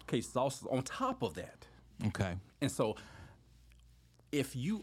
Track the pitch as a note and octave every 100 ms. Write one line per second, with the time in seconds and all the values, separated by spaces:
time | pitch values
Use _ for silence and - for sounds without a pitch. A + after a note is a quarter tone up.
0 | - B2+ - B2 C#3 - - C3 C3 -
1 | C4 C4 A2 F2 - - - - - -
2 | G#2+ - F#2+ F2 - - C#3 - A2+ -
3 | - - - - - - - - - -
4 | - - - C#3+ D3+ C3 C#3+ G#3+